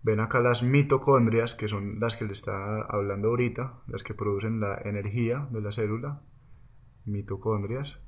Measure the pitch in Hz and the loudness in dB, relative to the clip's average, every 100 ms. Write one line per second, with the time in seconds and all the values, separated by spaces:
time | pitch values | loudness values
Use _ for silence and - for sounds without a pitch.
0 | 113 107 113 127 120 120 123 139 143 135 | 2 2 2 4 4 4 4 4 6 4
1 | - 135 113 113 117 - 107 104 101 101 | 6 6 6 4 0 -2 -4 -4 -4 -2
2 | 117 110 107 98 - 98 101 107 - 104 | -2 -2 -6 -6 -6 -6 -4 -4 -2 -2
3 | 101 98 107 120 123 - 123 - - 117 | 0 0 0 2 0 -2 -8 -8 -10 -10
4 | - 110 104 101 110 113 104 98 104 104 | -8 -4 -2 0 -2 -2 -2 -4 -4 -4
5 | 101 107 117 127 139 113 104 101 107 110 | -4 0 0 0 -2 -4 -4 -2 -2 -2
6 | 139 143 - - - - - - - - | -4 -8 -14 -20 -20 -20 -20 -20 -20 -14
7 | - 101 101 98 110 107 101 123 143 - | -6 -6 -4 -4 0 0 0 -4 -6 -10